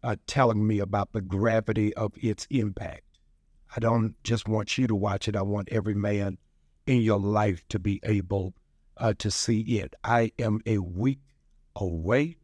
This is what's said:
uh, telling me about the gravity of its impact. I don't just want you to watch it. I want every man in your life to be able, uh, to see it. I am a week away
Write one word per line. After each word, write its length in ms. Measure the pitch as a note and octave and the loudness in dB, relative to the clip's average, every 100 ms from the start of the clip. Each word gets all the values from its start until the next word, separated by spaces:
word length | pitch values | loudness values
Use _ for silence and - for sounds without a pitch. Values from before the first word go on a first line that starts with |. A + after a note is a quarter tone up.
uh, 120 | B2 G2+ - | -4 -6 -4
telling 380 | - B2+ G#2+ G#2+ | 2 2 4 2
me 120 | G#2 | 2
about 320 | G2 G2+ G2+ | 0 -2 -2
the 80 | A2+ | -4
gravity 720 | F#2+ F#2+ A2 A2 G#2+ A2 G#2+ - | -4 0 2 2 0 0 0 0
of 180 | G#2+ - | -6 -2
its 320 | A#2 G#2 - | -4 -4 -2
impact. 540 | C#3 G#2+ F#2+ E2+ - _ _ _ _ _ _ _ - | -2 -2 -4 -10 -12 _ _ _ _ _ _ _ -2
I 40 | |
don't 360 | A#2 A#2 A2 - | 2 2 2 -4
just 240 | - A#2 - | -2 -2 0
want 300 | A2 G#2 - | -2 -2 0
you 100 | B2+ | 2
to 80 | G#2 | 2
watch 320 | G2+ G2 - | 0 -2 -2
it. 80 | G2+ | -2
I 60 | |
want 280 | G2 G#2 F#2+ | -2 -2 -2
every 260 | A2+ G2+ G#2 | -2 0 -2
man 420 | G#2 G#2 G2 F#2 _ _ _ _ - | 0 0 -2 -6 _ _ _ _ 0
in 160 | B2+ | 2
your 180 | A2 G2+ | 4 2
life 440 | G2+ G#2 G#2 F2+ _ | 2 2 2 0 _
to 100 | G#2 | -4
be 200 | F#2+ G2 | -2 -2
able, 500 | - G#2 F2+ G2 F#2+ - _ _ _ - | 0 0 0 -2 -4 -8 _ _ _ -2
uh, 160 | A#2 G#2 | -2 0
to 140 | G#2+ | -2
see 300 | - - A2 | -2 0 0
it. 340 | A2 A2+ - - | 2 -2 -2 -8
I 280 | - A#2 A2+ - | 0 2 2 -2
am 240 | A#2 G#2+ A2+ | -2 -2 0
a 120 | G#2+ | -2
week 420 | F2+ F2+ B2 C#3 _ _ _ _ _ - | -2 -2 0 -2 _ _ _ _ _ -6
away 600 | G2 E2+ E2 B2 D#3 E3+ | -4 -2 0 2 0 -6